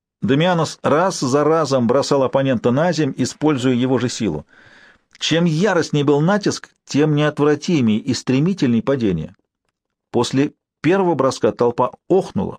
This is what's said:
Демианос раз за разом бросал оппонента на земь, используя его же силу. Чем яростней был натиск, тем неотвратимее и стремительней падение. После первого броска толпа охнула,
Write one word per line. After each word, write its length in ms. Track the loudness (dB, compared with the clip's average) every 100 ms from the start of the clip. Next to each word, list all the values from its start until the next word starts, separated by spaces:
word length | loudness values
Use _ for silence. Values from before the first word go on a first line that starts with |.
| _ _
Демианос 580 | 0 2 2 0 -2 -4
раз 380 | 0 0 0 -2
за 240 | 0 0
разом 420 | 2 0 0 0 2
бросал 380 | 0 2 0
оппонента 480 | 0 0 0 0 0
на 200 | 0 0
земь, 220 | 0 -2 -2
используя 580 | -6 -2 0 2 0
его 240 | 0 0 0
же 100 | -2
силу. 360 | -4 -4 -4 -10 _ -20 -20 -20 _ _ -10
Чем 260 | -2 0
яростней 580 | 0 0 0 0 0 0
был 180 | 2 2
натиск, 500 | 2 0 -2 -4 -10 _
тем 300 | -4 0 2
неотвратимее 840 | 2 0 0 0 0 0 0 2 0
и 140 | -2
стремительней 680 | -4 -2 0 0 0 0 0
падение. 540 | 0 -2 -2 -2 -6 -16 _ _ _ _ _ _ _
После 440 | -4 0 0 -2 -6 _ _
первого 340 | 0 2 2
броска 360 | 0 0 0 -2
толпа 400 | 0 0 0 -2 -4 -2
охнула, 500 | 0 0 -4 -6